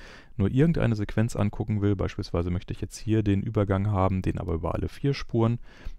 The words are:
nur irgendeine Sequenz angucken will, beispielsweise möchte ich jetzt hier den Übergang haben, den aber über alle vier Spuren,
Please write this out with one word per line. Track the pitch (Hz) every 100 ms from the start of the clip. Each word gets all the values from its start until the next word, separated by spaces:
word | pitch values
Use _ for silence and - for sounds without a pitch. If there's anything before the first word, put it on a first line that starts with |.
| - - - -
nur | 95
irgendeine | 131 160 160 117 107
Sequenz | 104 - 113 107
angucken | 104 - 110 107
will, | 101 98
beispielsweise | 85 - - 87 87
möchte | 90 -
ich | -
jetzt | 98 -
hier | - 110
den | 107 98
Übergang | 117 110 98 95 104
haben, | 95 95 95
den | 104 -
aber | 87
über | 82 82
alle | 85 87
vier | - 139
Spuren, | 135 - 120 113 120 - - -